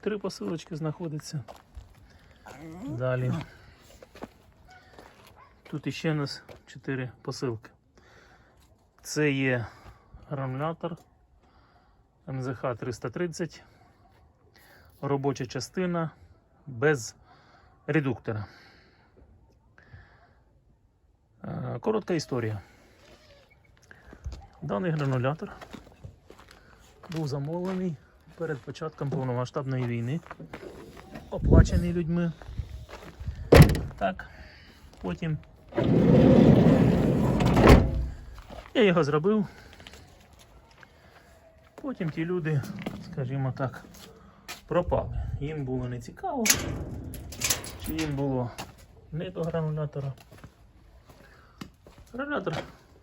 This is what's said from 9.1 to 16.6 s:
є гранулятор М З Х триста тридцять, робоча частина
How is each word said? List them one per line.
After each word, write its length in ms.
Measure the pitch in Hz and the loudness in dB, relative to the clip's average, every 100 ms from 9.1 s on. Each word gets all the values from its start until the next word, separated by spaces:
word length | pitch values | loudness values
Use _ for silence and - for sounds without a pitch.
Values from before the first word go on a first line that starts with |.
| 151 151 | -2 0
є 340 | 135 135 123 107 - - - - - - | 2 0 0 -4 -12 -20 -20 -20 -20 -12
гранулятор 680 | 143 131 131 156 165 170 170 - _ _ _ _ _ _ _ _ _ _ _ - | -8 -6 -4 -6 -6 -8 -10 -16 _ _ _ _ _ _ _ _ _ _ _ -12
М 120 | 135 | -8
З 120 | 127 | -6
Х 220 | 117 135 117 | -6 -6 -6
триста 340 | 127 117 - | -8 -8 -8
тридцять, 540 | - 175 151 165 - - - - _ _ _ - _ _ - - - - - | -6 -6 -6 -8 -10 -20 -20 -20 _ _ _ -20 _ _ -20 -20 -20 -20 -10
робоча 440 | 135 139 139 127 123 | -2 0 0 -2 -6
частина 680 | 131 - - 185 170 160 - - - _ _ | -8 -8 -4 -2 -2 -4 -6 -20 -20 _ _